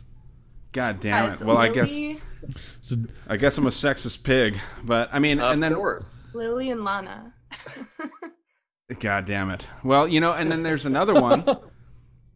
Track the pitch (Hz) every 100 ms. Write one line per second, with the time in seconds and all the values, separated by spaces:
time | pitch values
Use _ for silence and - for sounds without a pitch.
0 | - - - - - - - 131 120 98
1 | 104 104 113 92 107 117 117 120 139 -
2 | 302 302 - - - - - - - 120
3 | 113 - - 104 139 139 135 - 147 135
4 | 120 - - 131 113 101 - - 117 117
5 | 120 143 147 143 123 147 160 165 196 90
6 | - - - 233 226 240 262 233 202 196
7 | 185 208 226 - - - - 262 254 -
8 | 320 - 339 - _ _ _ _ - 120
9 | 107 101 92 101 95 90 - - 131 139
10 | 160 160 170 160 160 165 165 156 139 135
11 | 202 247 120 147 175 - - - - -
12 | - _ _